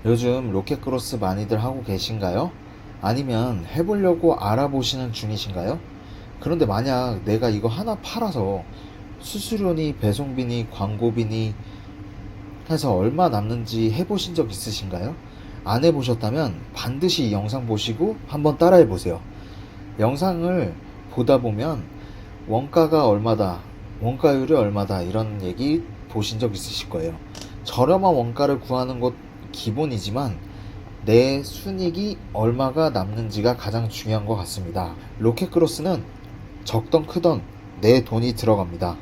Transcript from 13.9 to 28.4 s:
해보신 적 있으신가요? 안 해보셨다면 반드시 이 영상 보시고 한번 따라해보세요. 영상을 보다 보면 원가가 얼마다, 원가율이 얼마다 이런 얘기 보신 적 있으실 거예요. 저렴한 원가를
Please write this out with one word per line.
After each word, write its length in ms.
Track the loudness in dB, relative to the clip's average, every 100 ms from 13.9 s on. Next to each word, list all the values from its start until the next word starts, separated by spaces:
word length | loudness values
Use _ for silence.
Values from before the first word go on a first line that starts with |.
해보신 420 | 2 0 -2 -2 -2
적 160 | -2
있으신가요? 640 | -2 -6 -6 -6 -6 -6 -8 -14 -16 -14 -12
안 220 | 0 4 4
해보셨다면 680 | 4 2 0 0 0 -2 -4 -10
반드시 560 | -6 -4 0 0 2 2
이 20 |
영상 340 | 2 0 -4 0
보시고 520 | 0 0 0 0 0 -6
한번 300 | 0 2 6
따라해보세요. 640 | 10 10 10 6 -2 -4 -8 -16 -16 -16 -16 -16 -14 0
영상을 720 | 2 2 0 0 0 0 -2 -6 -14 -16 -10
보다 260 | -4 4 4
보면 440 | 4 -2 -2 -4 -8 -14 -14 -14 -16 -14 -2
원가가 580 | -2 2 2 4 6 6
얼마다, 540 | 4 4 2 2 -2 -10 -16 -14 -4
원가율이 520 | -4 2 4 4 4 4
얼마다 480 | 4 2 0 0
이런 400 | 0 -2 -2 -4
얘기 400 | -6 -2 0 0 -2 -14 -8
보신 300 | -4 -4 -2
적 160 | -2 -2
있으실 340 | -8 -8 -6
거예요. 240 | -6 -6 -8 -12 -14 -14 -12 -8
저렴한 500 | 2 4 6 6 4
원가를 440 | 2 2